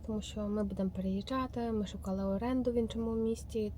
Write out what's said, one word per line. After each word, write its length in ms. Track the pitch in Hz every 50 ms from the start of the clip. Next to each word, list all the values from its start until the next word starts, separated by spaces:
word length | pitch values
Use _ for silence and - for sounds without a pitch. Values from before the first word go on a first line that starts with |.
| - -
тому 140 | 220 214
що 260 | - - - 214 208 208
ми 160 | 208 214 208
будемо 260 | 196 190 190 196 190
переїжджати, 840 | 190 185 185 190 190 196 202 - 262 262 262 254 - 240 233 233
ми 160 | 220 208 208 -
шукали 360 | - - - 196 190 196 196
оренду 480 | 196 196 196 226 247 262 254 240 247
в 40 | 233
іншому 360 | 240 226 220 - 226 226 226
місті, 600 | 226 226 220 226 226 - - - - 226 214 208 -